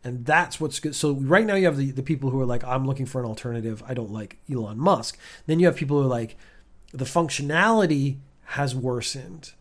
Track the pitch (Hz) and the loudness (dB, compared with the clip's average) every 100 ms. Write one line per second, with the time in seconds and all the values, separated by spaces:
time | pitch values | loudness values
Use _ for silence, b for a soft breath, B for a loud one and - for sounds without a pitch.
0 | 127 123 120 160 175 - 156 - 151 143 | -8 -8 2 2 2 -4 -4 -4 -6 -2
1 | 151 139 135 180 220 196 185 139 135 135 | 0 0 4 4 4 4 4 2 -2 -2
2 | 131 147 135 131 127 117 123 127 135 135 | -4 -2 0 0 2 0 0 0 0 -2
3 | 131 131 120 110 123 117 113 110 113 123 | -4 -4 -4 -6 -6 -4 -4 -6 -6 -6
4 | 110 107 104 - - 131 107 107 170 156 | -6 -8 -10 -14 -8 -6 -4 0 2 2
5 | 110 - B B - 160 180 170 139 143 | 0 -12 B B 0 4 4 4 0 2
6 | 135 120 113 - b b b - - - | 2 0 -4 -10 b b b -20 -18 -8
7 | 127 175 165 - 143 160 202 226 180 147 | -2 0 0 -2 0 2 4 4 4 2
8 | 139 135 - _ - - 143 127 127 123 | 0 -2 -12 _ -10 -4 -2 -2 -2 -4
9 | 110 135 123 165 - - | -4 -8 -12 -16 -20 -20